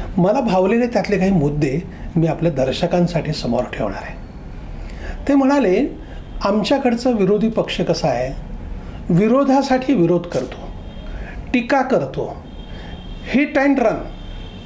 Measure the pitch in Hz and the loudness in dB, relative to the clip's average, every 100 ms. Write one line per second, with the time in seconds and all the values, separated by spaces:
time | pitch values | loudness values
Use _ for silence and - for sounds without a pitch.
0 | - - 180 262 233 185 196 233 240 214 | -4 2 4 4 2 2 4 4 2 0
1 | 185 190 190 185 143 147 147 147 - - | 0 2 4 4 2 2 0 0 -4 -10
2 | - 165 160 139 165 135 127 120 175 180 | -4 0 2 2 0 2 0 0 0 2
3 | 175 160 156 151 127 117 123 - 107 98 | 2 2 -2 -2 0 -2 -2 -4 -4 -4
4 | - - - - - - - - - - | -10 -12 -14 -14 -14 -12 -12 -10 -10 -10
5 | - - - 277 269 285 202 196 302 - | -8 -4 2 4 4 4 4 2 0 -4
6 | - - - - 202 214 - 277 254 233 | -12 -14 -12 -2 0 2 2 2 2 2
7 | 262 226 185 208 220 208 160 - 180 160 | 0 2 4 4 2 0 -2 -2 0 0
8 | 156 120 131 - - - - - - - | 0 0 -2 -4 -8 -10 -8 -10 -10 -8
9 | - 170 220 262 269 269 262 254 254 240 | 2 4 6 6 6 4 4 0 2 4
10 | 170 175 175 127 123 - - - - - | 4 2 0 -4 -4 -8 -12 -12 -12 -12
11 | - - - - - 247 240 277 254 202 | -10 -10 -10 -10 -2 -2 2 0 2 0
12 | - 151 104 - - - - - - - | 0 -4 -6 -8 -14 -14 -14 -12 -12 -12
13 | - - - 247 294 277 285 262 220 - | -12 -12 -2 0 2 2 4 4 2 0
14 | - - - - - - | -6 -10 -10 -10 -10 -12